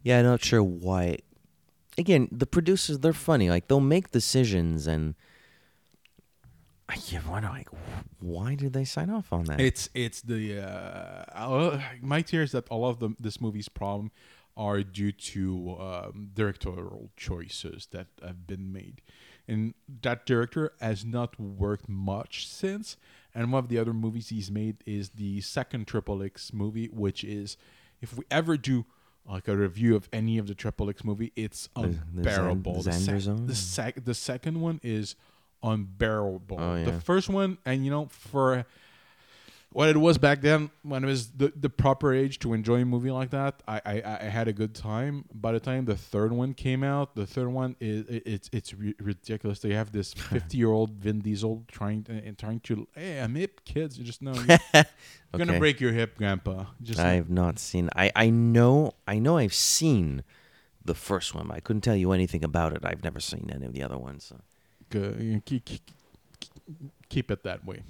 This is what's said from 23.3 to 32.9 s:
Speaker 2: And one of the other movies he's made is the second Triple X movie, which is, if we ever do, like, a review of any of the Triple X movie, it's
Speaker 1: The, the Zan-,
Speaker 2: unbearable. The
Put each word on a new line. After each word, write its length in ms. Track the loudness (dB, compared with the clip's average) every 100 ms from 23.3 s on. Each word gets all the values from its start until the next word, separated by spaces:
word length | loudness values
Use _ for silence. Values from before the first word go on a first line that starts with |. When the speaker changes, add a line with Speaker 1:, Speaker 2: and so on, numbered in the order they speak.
| -6
Speaker 2:
And 160 | 0
one 120 | 0 0
of 40 |
the 80 | 0
other 160 | 0
movies 360 | 0 -2 -4 -6
he's 200 | -6 -4
made 280 | -4 -4 -6 -8
is 240 | -8 -8
the 320 | -8 -6 -6
second 460 | -6 -6 -6 -6 -4
Triple 360 | -4 -4 -6
X 280 | -6 -10 -12
movie, 340 | -6 -4 -4 -8
which 360 | -2 -2 -2
is, 340 | -8 -8 -8 -14 _ _ _ _
if 160 | -14 -12
we 60 | -2
ever 260 | -2 2 0
do, 280 | 2 0 0 _ _ _ -10
like, 180 | -6 0
a 80 | 2
review 380 | 2 4 4 4
of 120 | 2
any 240 | -2 0 0
of 100 | -2
the 80 | -6
Triple 340 | -6 -4 -4
X 140 | -4
movie, 300 | -6 -4 -6 -6
it's 320 | -8 -8 -12 -4
Speaker 1:
The, 60 | -2 -2 -6
the 100 | -2
Zan-, 220 | 0 2 2
Speaker 2:
unbearable. 340 | 0 -2 -2
The 100 | 0